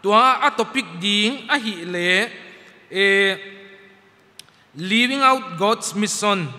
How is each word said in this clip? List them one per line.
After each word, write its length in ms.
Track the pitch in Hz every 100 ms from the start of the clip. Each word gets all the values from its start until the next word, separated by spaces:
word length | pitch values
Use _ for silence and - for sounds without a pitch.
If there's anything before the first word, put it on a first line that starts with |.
Tua 400 | 196 214 254 254
a 80 | 285
topic 340 | - 226 269 190 170
ding 460 | 196 202 214 269 226
a 100 | 294
hi 260 | 226 185 170
le, 440 | 180 175 185 208 - - - - - _
eh, 480 | 185 196 196 196 190 - - 196 - - _ _ _ _ - - _ _ 139
living 460 | 185 220 247 269
out 360 | 269 262 180 165
God's 360 | 202 220 -
mission 540 | 185 208 - 208 196 151